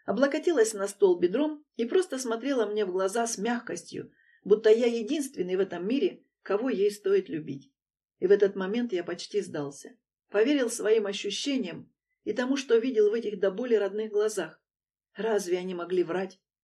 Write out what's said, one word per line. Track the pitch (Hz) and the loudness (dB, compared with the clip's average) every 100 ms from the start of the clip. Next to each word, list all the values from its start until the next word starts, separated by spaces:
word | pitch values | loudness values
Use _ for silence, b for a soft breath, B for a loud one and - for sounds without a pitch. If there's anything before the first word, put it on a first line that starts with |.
| b | b
облокотилась | 208 277 302 349 285 220 | 0 2 2 2 4 2
на | 202 202 | 0 -6
стол | - 190 175 | 2 4 4
бедром | 180 233 311 302 _ - | 2 0 -2 -4 _ -6
и | 240 | 0
просто | 370 359 262 | 0 0 -4
смотрела | 247 226 262 262 208 | -4 -4 -2 0 0
мне | 208 190 | 0 -2
в | |
глаза | 185 190 233 233 | 0 0 0 -2
с | - | -2
мягкостью, | 226 240 - - - - - b b b | -2 -4 -6 -10 -10 -14 -14 b b b
будто | - 214 220 | 2 4 6
я | 226 240 | 6 4
единственный | 233 214 311 262 196 180 185 | 0 -2 -4 -4 -6 -2 -2
в | |
этом | 190 175 190 | -2 -4 -2
мире, | 277 185 - _ _ | 0 0 -2 _ _
кого | - 202 262 | -4 -2 0
ей | 190 208 | 0 0
стоит | 202 190 196 185 | 0 0 0 0
любить. | 160 156 143 - _ _ _ _ - | -8 -8 -12 -14 _ _ _ _ -2
И | 180 | 4
в | |
этот | 202 196 196 | 4 4 0
момент | 190 233 240 | -4 -2 -2
я | 175 | -4
почти | 170 175 - 208 | -4 -8 -6 -6
сдался. | - 147 139 - - - _ _ _ | -4 -6 -8 -10 -20 -20 _ _ _
Поверил | 208 247 285 233 | 2 4 2 0
своим | - 208 226 196 | -2 2 2 2
ощущениям | 196 202 190 285 262 180 165 - _ _ _ | -4 -6 -4 -2 -2 -4 -10 -16 _ _ _
и | - | -6
тому, | 202 247 277 | -2 0 -2
что | - 233 | 2 2
видел | 262 220 208 | 4 4 4
в | |
этих | 226 208 196 | 2 -4 -2
до | 196 | -2
боли | 190 247 214 | 0 0 2
родных | 196 208 220 | 2 -4 -2
глазах. | 208 214 202 160 - _ _ _ _ _ 196 | 0 0 -2 -6 -10 _ _ _ _ _ -6
Разве | 220 202 175 180 | 0 0 0 -4
они | 185 | -4
могли | 175 170 180 | -6 -2 0
врать? | 165 175 190 - _ _ | 0 -2 -4 -10 _ _